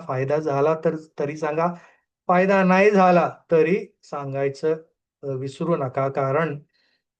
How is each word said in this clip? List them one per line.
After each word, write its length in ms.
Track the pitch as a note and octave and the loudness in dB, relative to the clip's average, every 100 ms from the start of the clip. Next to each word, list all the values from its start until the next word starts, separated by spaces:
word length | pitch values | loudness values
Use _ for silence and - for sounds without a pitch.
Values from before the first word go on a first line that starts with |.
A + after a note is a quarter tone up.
| E3 | -4
फायदा 280 | C3 C3+ D3+ | -4 -2 -2
झाला 380 | D#3 C#3 D3 D#3+ | -2 0 0 0
तर 120 | E3 D#3 - - | -2 -4 -8 -8
तरी 180 | D3 D#3 | -8 -6
सांगा, 300 | D#3 D#3 F3 F3 - _ _ _ - | -6 -2 -4 -6 -16 _ _ _ 0
फायदा 360 | F3+ F#3+ G3 | 2 2 2
नाही 260 | F#3 F#3 G#3 | 4 4 6
झाला 400 | G3+ F#3 F3 C#3+ - - | 6 6 4 2 -4 0
तरी 440 | E3 D#3 G#3 G3+ _ | 2 2 0 -4 _
सांगायचं, 680 | _ D3 C#3 C3+ C#3 C3+ D#3 D#3+ E3 _ _ _ | _ -12 -8 -4 -4 -2 -4 -4 -8 _ _ _
अ, 40 | C#3 | -10
विसरू 500 | C3 C3+ - E3+ D#3+ | -8 -8 -6 -2 -2
नका. 320 | C3 C#3 C#3 | -2 -2 -4
कारण, 500 | C#3 C3+ C#3+ D#3+ C#3+ - _ _ _ _ _ | -2 -2 0 -2 -6 -14 _ _ _ _ _